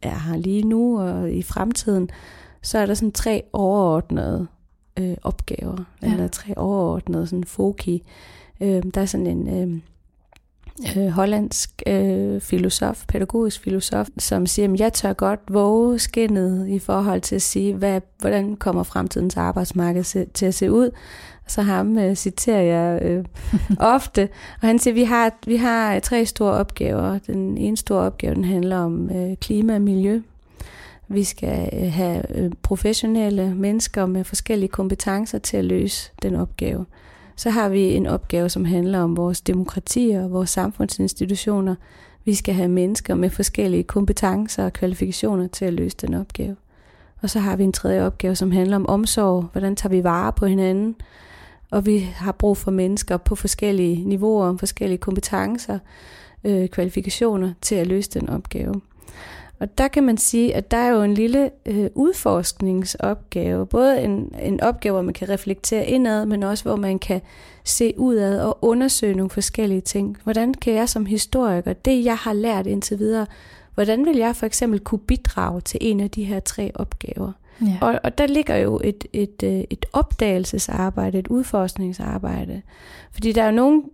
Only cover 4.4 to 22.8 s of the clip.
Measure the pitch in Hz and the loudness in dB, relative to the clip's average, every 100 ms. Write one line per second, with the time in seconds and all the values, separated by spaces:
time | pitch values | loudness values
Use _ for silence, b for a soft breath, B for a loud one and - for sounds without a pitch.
4.4 | 175 _ _ _ _ - 185 175 - - | -6 _ _ _ _ -6 -4 -4 -6 -6
5.4 | - - - 185 180 _ - 180 180 - | -6 -6 -6 -8 -10 _ -2 0 -2 -6
6.4 | 208 - 185 196 170 170 180 170 165 180 | -10 -4 -2 0 0 -2 -4 -4 -2 -4
7.4 | 175 - 196 202 - 175 - B B B | -6 -2 -2 -2 -4 -4 -6 B B B
8.4 | B - 202 190 185 190 190 190 180 170 | B -4 0 0 0 -2 -2 0 -2 -2
9.4 | - 185 180 165 165 _ _ _ _ - | -2 -2 -2 -4 -10 _ _ _ _ -20
10.4 | _ _ - - 262 190 196 170 196 214 | _ _ -20 -12 -6 0 0 2 2 2
11.4 | 208 - - - - 196 196 190 202 202 | 0 -4 -6 -6 -2 2 2 0 0 -4
12.4 | - 185 180 - - 214 - 202 190 226 | -2 0 2 0 -2 -4 -4 -4 -2 0
13.4 | 226 - - 190 185 196 208 - - 196 | 0 -2 -4 -2 -2 -2 -4 -4 -2 0
14.4 | 180 - 208 190 220 220 202 190 196 202 | 0 2 2 4 2 2 -2 0 0 -2
15.4 | - 196 202 220 240 240 - - 226 208 | -2 2 4 4 4 2 0 0 2 2
16.4 | 185 185 190 196 - 190 202 185 - 196 | 2 0 0 -2 0 0 2 0 0 -2
17.4 | - - 196 196 196 190 185 _ 202 208 | 0 0 0 0 0 0 -4 _ 0 0
18.4 | 196 208 - 175 175 180 180 - 180 185 | 0 -2 -2 -2 -2 -2 -4 -2 -2 0
19.4 | 175 180 180 180 175 175 180 196 180 - | -2 0 -2 0 0 0 0 -2 -4 -2
20.4 | 190 190 190 214 247 - B B B B | 0 0 2 4 4 0 B B B B
21.4 | - - 202 190 196 220 190 196 202 180 | -8 0 2 2 2 2 2 0 -2 -2
22.4 | - 214 175 170 | 0 4 4 4